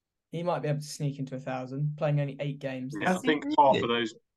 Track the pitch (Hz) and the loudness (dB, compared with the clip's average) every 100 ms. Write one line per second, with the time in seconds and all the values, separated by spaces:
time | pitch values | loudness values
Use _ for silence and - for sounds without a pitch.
0 | _ _ _ 160 175 151 147 147 - - | _ _ _ -4 -2 0 0 -2 -4 -4
1 | 147 131 127 131 131 131 127 135 147 151 | -4 -2 -6 -6 -6 -6 -4 -4 -4 0
2 | 156 147 143 139 147 139 135 131 131 151 | 2 2 0 -4 -6 -4 -6 -6 -6 -2
3 | 180 185 254 - 277 311 135 123 117 120 | 0 2 2 2 2 6 6 6 2 0
4 | 113 - _ | -2 -6 _